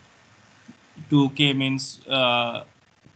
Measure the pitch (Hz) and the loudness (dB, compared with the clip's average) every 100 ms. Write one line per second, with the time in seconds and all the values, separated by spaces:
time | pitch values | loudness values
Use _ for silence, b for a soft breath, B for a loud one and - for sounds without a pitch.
0 | _ _ _ _ _ _ - - _ - | _ _ _ _ _ _ -20 -20 _ -20
1 | - 147 135 135 143 135 135 135 135 - | 2 2 4 2 0 2 -2 -4 -8 -14
2 | - 131 123 120 120 117 - _ _ _ | -6 0 2 2 -2 -6 -12 _ _ _
3 | _ | _